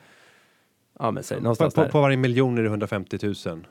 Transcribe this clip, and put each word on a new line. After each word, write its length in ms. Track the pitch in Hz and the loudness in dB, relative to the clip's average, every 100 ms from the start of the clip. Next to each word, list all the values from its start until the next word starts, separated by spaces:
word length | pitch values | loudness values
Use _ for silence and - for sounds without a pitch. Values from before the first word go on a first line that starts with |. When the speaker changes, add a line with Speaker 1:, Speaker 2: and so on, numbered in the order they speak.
| _ _ _ _ _ _ _ _ _ - | _ _ _ _ _ _ _ _ _ -6
Speaker 1:
Ja, 120 | 113 | -4
men 120 | 101 | -4
säg 140 | - - | -6 -2
Speaker 2:
På, 60 | |
Speaker 1:
någonstans 300 | 117 113 160 | 0 2 2
Speaker 2:
på, 80 | - | 2
Speaker 1:
där. 80 | 151 | 2
Speaker 2:
på 120 | 151 | 4
varje 160 | 139 131 | 4 2
miljon 400 | 131 120 131 117 | 2 2 2 2
är 60 | |
det 60 | 110 | 0
hundrafemtiotusen. 960 | 107 104 104 92 101 104 98 - 82 - | -2 -4 -4 -6 -6 -4 -4 -8 -10 -8